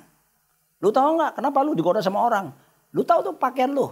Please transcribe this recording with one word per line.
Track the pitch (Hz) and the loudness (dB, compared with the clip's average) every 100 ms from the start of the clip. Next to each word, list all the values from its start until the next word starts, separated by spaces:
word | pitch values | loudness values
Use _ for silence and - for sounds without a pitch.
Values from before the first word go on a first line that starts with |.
| - _ _ _ _ _ _ _ | -20 _ _ _ _ _ _ _
"Lu | 180 | 0
tahu | 247 277 330 | 2 2 2
nggak | 294 - | -2 -2
kenapa | 247 277 294 | -2 0 0
lu | |
digoda | 208 165 220 | 0 0 0
sama | 202 202 | 0 0
orang? | 233 208 170 - _ _ _ | 0 0 -4 -12 _ _ _
Lu | 156 | -4
tahu | 233 339 392 | 2 2 0
tuh | |
pakaian | 320 262 254 254 | -4 -4 0 -2
lu, | 277 208 | 0 -4